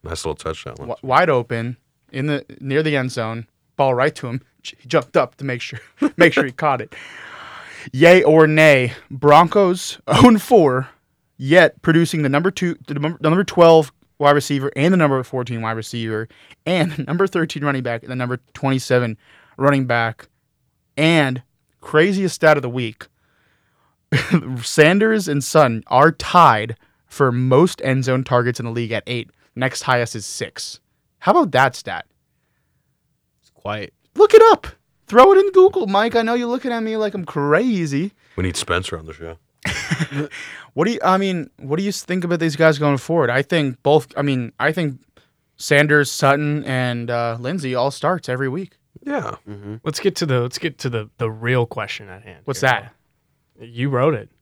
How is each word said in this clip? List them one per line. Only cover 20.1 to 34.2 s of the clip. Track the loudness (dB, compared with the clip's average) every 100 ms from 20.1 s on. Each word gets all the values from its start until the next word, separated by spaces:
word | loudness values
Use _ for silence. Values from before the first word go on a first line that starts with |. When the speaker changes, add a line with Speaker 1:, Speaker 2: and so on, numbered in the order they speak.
| -8 -20 _ _ _ _ _ _ -2
Speaker 2:
And | 2 2 0 -4 _ _ _ _
craziest | -2 2 2 0 -4 2
stat | 2 2
of |
the | 0
week, | -6 -8 -10 -20 _ _ _ _ _ _ _ _ _ _
<laughs> | -4 -2 -4 -4 -10
Sanders | -4 4 4 6 2 0 -2
and | -4
Sutton | 2 2 4 0 -2
are | 4 4
tied | 2 0 6 6 4 -2 -12 _ _ _
for | -2 0
most | 0 2 4 2 0
end | -4 -2
zone | -2 -4
targets | 0 0 0 -4
in | -8
the |
league | -8 -6
at | -8 -8
eight. | -10 -10 _ _ -6
Next | -6 -4
highest | -2 -2 -2 -8
is | -12
six. | -12 -12 -12 -16 -18 _ _ _ _
How | 0
about | 2 2
that | 2 0 -2
stat? | -12 -12 -14 _ _ _ _ _ _ _ _ _ _ _ _ _
Speaker 3:
It's | _
quiet. | _ -12 -10 -12 _ _
Speaker 2:
Look | 2